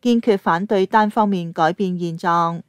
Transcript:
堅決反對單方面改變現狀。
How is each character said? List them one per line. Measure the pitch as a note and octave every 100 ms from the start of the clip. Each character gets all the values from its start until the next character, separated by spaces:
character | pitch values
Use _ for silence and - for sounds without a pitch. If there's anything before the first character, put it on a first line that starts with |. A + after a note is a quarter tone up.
堅 | B3 A#3
決 | A#3 G3
反 | - E3 G#3
對 | G#3 F#3+
單 | A3+ G#3+
方 | A3+ G#3+
面 | G3 F3
改 | F#3+ D#3+
變 | F3 G3 F3+
現 | E3+ E3
狀。 | F#3 E3+ E3+ E3+